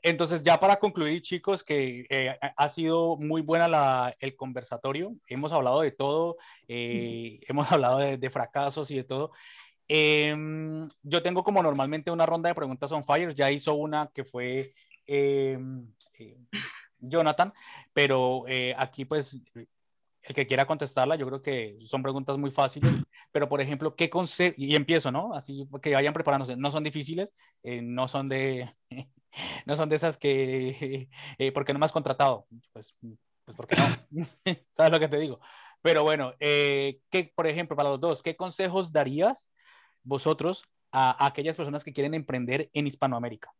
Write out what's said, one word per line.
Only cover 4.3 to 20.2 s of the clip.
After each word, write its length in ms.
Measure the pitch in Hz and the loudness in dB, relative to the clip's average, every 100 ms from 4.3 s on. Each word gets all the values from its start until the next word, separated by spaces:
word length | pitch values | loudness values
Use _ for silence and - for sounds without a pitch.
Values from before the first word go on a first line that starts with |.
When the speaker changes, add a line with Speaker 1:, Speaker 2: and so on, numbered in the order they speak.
| 135 | -8
Speaker 1:
conversatorio. 760 | 131 123 123 117 135 143 190 208 _ | -10 -10 -10 -6 -4 -4 -8 -12 _
Hemos 260 | 127 151 | -6 0
hablado 280 | 156 127 139 | 0 2 2
de 80 | 160 | 2
todo, 460 | - 139 151 170 170 - - - | 0 0 0 0 -4 -14 -20 -10
eh, 680 | 120 120 120 120 117 117 107 | -6 -4 -4 -4 -8 -10 -14
Speaker 2:
Ujú. 80 | - | -6
Speaker 1:
hemos 240 | 139 143 | -2 2
<laughs> 0 | |
hablado 260 | 165 123 135 | 4 4 2
de, 180 | 139 135 | 0 -2
de 120 | 127 | -6
fracasos 600 | 131 117 143 143 147 143 | -6 -6 -4 -4 -4 -6
y 60 | 139 | -8
de 80 | |
todo. 280 | 127 131 156 - - - - _ - | -6 -6 -6 -10 -20 -20 -20 _ 0
Em, 1000 | 156 151 151 151 151 156 156 156 156 160 - | 4 6 4 2 -2 -6 -6 -6 -8 -10 -14
yo 200 | 143 170 | -2 0
tengo 220 | 175 180 | 2 0
como 180 | 180 196 | 2 2
normalmente 480 | 165 139 135 156 160 | 2 2 -2 -2 -4
una 160 | 170 165 | 0 2
ronda 220 | 170 170 | 2 -2
de 60 | |
preguntas 380 | 170 139 131 139 | -2 -6 -6 -6
on 120 | 156 | -4
fire. 300 | 139 147 175 | 0 0 0
Ya 160 | 143 139 | 0 0
hizo 240 | 143 156 | 2 0
una 360 | 147 151 151 151 | -2 0 -2 -4
que 100 | - | -8
fue, 500 | 135 123 123 131 135 _ _ _ - | -10 -8 -4 -4 -6 _ _ _ -4
em, 800 | 143 139 139 135 131 131 131 120 _ - _ | 0 2 2 0 -4 -8 -12 -16 _ -20 _
eh, 180 | 117 120 123 - - - - _ | -20 -20 _ -12 -10 -16 -20 _
Jonathan, 540 | 123 165 156 151 185 - - - _ | -2 2 2 4 0 0 -20 -20 _
pero, 500 | - 143 131 127 127 123 | 2 4 4 2 0 -4
eh, 260 | 131 127 127 | -4 -2 -2
aquí 280 | 135 - 135 | -4 -4 -4
pues 360 | 156 135 131 _ 117 110 _ _ _ _ _ | -4 -4 -12 _ -20 -20 _ _ _ _ _